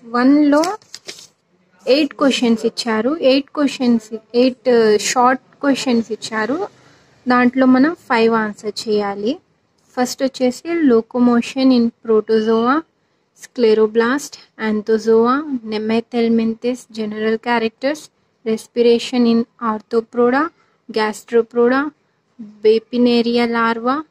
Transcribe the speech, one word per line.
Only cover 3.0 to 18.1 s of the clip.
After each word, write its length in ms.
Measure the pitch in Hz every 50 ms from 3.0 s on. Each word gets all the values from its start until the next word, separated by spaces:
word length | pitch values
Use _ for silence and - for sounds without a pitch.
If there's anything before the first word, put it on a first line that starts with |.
| 220 247 302 339 277 262
ఎయిట్ 180 | 262 277 269 _ _
క్వశ్చన్స్, 500 | 311 294 262 - - 262 247 240 226 - - 226 220 _ _ - 240
ఎయిట్, 280 | 254 262 247 _ _ 254 247
uh, 180 | 233 226 214 208 208 208 -
షార్ట్ 340 | - 254 240 247 262 262 _ _ _ _
క్వశ్చన్స్ 460 | - 285 269 - - 269 240 233 226 - 220
ఇచ్చారు. 420 | - - - 220 220 214 214 269 349 403 415 _ _ _ _ _ _ _ _ _ _ _ 247
దాంట్లో 320 | 247 247 247 247 247 262 262 254 254
మనం 180 | 254 262 311 349 _ _ _
ఫైవ్ 260 | 262 226 226 226 226 226
ఆన్సర్ 320 | 214 208 202 - - 214 202 -
చేయాలి. 500 | - 233 214 208 208 202 202 202 202 220 294 370 _ _ _ _ _ _ _ _ _ _ _
ఫస్ట్ 280 | 254 247 247 - - 269
వచ్చేసి 420 | 262 _ - 262 254 247 - _ 330 339 339 320 269
locomotion 760 | 233 226 226 _ - 247 247 240 240 233 233 - - 269 262 262 262 247
in 60 | 233 233 _ _ _
protozoa, 720 | 233 220 214 208 - 220 220 220 220 226 226 226 247 269 311 330 _ _ _ _ _ _ _ _ _ _ _
scleroblast, 960 | - - _ 254 240 220 214 214 220 214 214 233 226 233 254 294 - - - - - _ _ - 220 214
anthozoa, 680 | 214 214 208 - 220 220 202 220 226 226 233 240 254 285 320 302 277 247 220 214
nemathelminthes, 1080 | 220 214 214 220 220 226 233 _ - 240 233 233 233 226 226 226 226 220 - 240 254 247 - _ 220 220
general 360 | 220 214 214 214 220 220 226 226 - 247
characters, 540 | 240 233 226 226 _ _ - 269 311 302 - -